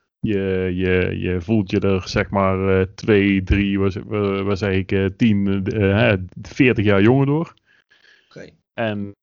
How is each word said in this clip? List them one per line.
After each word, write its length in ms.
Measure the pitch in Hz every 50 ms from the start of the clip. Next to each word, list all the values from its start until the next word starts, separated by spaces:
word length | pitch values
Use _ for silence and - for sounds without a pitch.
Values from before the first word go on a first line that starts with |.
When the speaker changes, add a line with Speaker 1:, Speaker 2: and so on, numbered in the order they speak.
| _ _ _ _
Speaker 1:
Je, 500 | - 110 101 98 98 95 92 92 92 92 90
je, 440 | 92 92 92 92 92 90 92 92 92
je 220 | 95 90 90 90
voelt 300 | 85 110 113 107 95 95
je 100 | 104 98
er, 280 | 90 98 95 92 - -
zeg 220 | - 107 95 95
maar, 500 | 101 98 98 95 95 95 95 95 95 95
eh, 60 | 92 90 -
twee, 480 | - - 113 107 98 98 101 98 95
drie, 360 | 95 - 101 98 101 98 101 98
wat, 160 | 98 98 90
wat, 480 | 101 - - 107 104 101 98 98 98 98
wat 140 | 101 101 95
zeg 160 | 107 98 95
ik, 180 | 95 92 -
eh, 140 | 104 98 98 95 95
tien, 480 | - 123 113 104 101 98 98 98 101 95
eh, 120 | 104 - 110 98 95 98 107
hè, 180 | 120 117 104 92 92 - - -
veertig 420 | 104 - - - 139 123 110 107 101
jaar 180 | 104 101 98
jonger 240 | 101 117 131 139 139
door. 280 | 139 147 160 170 - - _ _ _ _ _ _ _ _ _ _ _ _ _ _ _
Speaker 2:
Oké. 200 | _ 90 95 82 - _ _ _ _
Speaker 1:
En, 380 | - 117 110 107 104 101 101 101 _